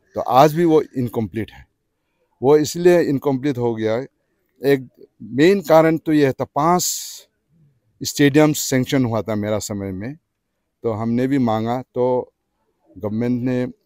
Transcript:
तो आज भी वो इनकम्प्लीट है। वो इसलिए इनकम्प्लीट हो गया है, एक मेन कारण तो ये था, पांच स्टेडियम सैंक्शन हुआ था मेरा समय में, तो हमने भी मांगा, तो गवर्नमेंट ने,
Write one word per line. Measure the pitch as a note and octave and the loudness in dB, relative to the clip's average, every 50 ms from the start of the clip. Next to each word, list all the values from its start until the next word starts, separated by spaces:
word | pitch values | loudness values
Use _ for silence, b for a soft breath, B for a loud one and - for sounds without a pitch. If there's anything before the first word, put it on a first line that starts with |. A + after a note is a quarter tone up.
| _ _ - | _ _ -8
तो | G#2+ | -8
आज | - - A#2+ C3 D3 D#3+ D3 | -4 2 4 6 6 4 4
भी | E3 F3 | 2 2
वो | E3 D#3 D#3 | 2 2 2
इनकम्प्लीट | - - - C3 B2 A2+ - A#2+ A2 F#2 E2+ A2 G#2 - | 0 -2 -6 -6 -6 -6 -4 -6 -6 -6 -6 -8 -8 -8
है। | - - - _ _ _ _ _ _ _ _ _ _ _ _ _ _ _ | -12 -18 -20 _ _ _ _ _ _ _ _ _ _ _ _ _ _ _
वो | A#2 C3+ D3+ | 2 4 4
इसलिए | D3+ D3+ - - E3+ F3 F3+ F3 E3+ | 4 2 0 -2 2 4 4 4 4
इनकम्प्लीट | C#3+ A#2 C#3+ B2+ - D3 C3+ B2+ B2+ D3 B2+ | 2 0 -2 -2 -2 -2 -2 -2 -2 -4 -4
हो | B2 A#2+ A#2+ A#2 | -2 -2 -2 -2
गया | A2 A2 A2 A2 | -2 -2 -2 -2
है, | A#2+ C#3 - _ _ _ _ _ _ _ _ _ - - | -4 -6 -10 _ _ _ _ _ _ _ _ _ -4 0
एक | C#3 C#3+ C3 B2+ - _ _ - _ _ - A#2+ | 0 0 0 0 -6 _ _ -20 _ _ -20 -16
मेन | - A#2+ C3 D3+ F#3 G3+ G3+ | -6 0 2 4 4 4 2
कारण | E3+ - D#3 D#3+ D#3+ D#3+ E3 | 2 4 6 6 6 4 2
तो | D3+ - D#3+ D#3 | -2 -2 0 2
ये | D3+ C#3+ C3 | 2 2 2
था, | B2+ - B2+ | 0 -2 -6
पांच | - - C#3+ D3 E3+ F3+ F3+ - - - - - - - - - _ _ _ _ _ _ _ _ _ _ _ _ _ _ - B2 | -6 -4 -2 0 2 2 0 0 -4 -6 -8 -10 -14 -18 -20 -20 _ _ _ _ _ _ _ _ _ _ _ _ _ _ -12 -12
स्टेडियम | - - - D3 C#3+ C3 D3+ D3+ D3+ C#3+ | -6 0 2 2 4 4 4 4 2 0
सैंक्शन | - - - C3+ C3 B2 - C#3+ C3+ B2+ | -2 -4 -4 -2 -2 -2 -2 -2 -2 0
हुआ | A2+ A2+ A2 | 0 -2 -4
था | G2+ A2+ A2 | -4 -4 -4
मेरा | G#2 G2+ G#2+ G#2+ G2+ | -4 -4 -4 -4 -4
समय | - - G#2 G2+ G2 G2 | -6 -6 -8 -8 -8 -8
में, | F#2 F#2 G#2 B2+ D3+ - _ _ _ _ _ _ _ _ _ _ _ _ - | -8 -10 -12 -12 -14 -16 _ _ _ _ _ _ _ _ _ _ _ _ -6
तो | A#2 | -4
हमने | A2 G#2 A2+ A2+ A#2 A#2+ B2+ | -4 -4 -2 -2 -2 0 0
भी | C3 C#3+ | 0 0
मांगा, | C#3 B2 A#2 G#2+ A2 A2 A#2 A#2+ C3 | 0 0 0 0 -2 -2 -4 -6 -6
तो | B2+ _ - B2+ B2 B2+ B2+ B2+ - - _ _ _ _ _ _ _ _ _ _ _ _ - | -8 _ -4 -2 -2 0 -2 -2 -4 -8 _ _ _ _ _ _ _ _ _ _ _ _ -14
गवर्नमेंट | - G#2+ G#2+ G#2+ A2 A#2+ B2 B2 A#2+ A#2+ | -10 -8 -6 -4 -4 -2 -2 -2 -2 -2
ने, | C3 B2+ B2 B2 B2 - _ _ | -2 -2 -2 -4 -6 -8 _ _